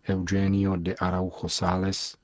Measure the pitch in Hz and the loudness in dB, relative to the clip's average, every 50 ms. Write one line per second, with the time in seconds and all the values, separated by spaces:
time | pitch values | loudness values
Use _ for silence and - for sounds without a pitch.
0 | _ - 98 95 90 87 98 98 98 98 98 98 98 95 95 90 82 90 98 - | _ 0 0 0 0 0 0 2 2 4 4 4 4 2 2 0 0 -2 -2 -2
1 | - 92 92 92 92 92 - - - 170 - - - 90 90 92 95 98 98 - | 0 0 0 0 -2 -2 -4 -6 -6 -6 -4 -2 0 0 2 2 2 0 -2 -2
2 | - - - _ | -6 -8 -10 _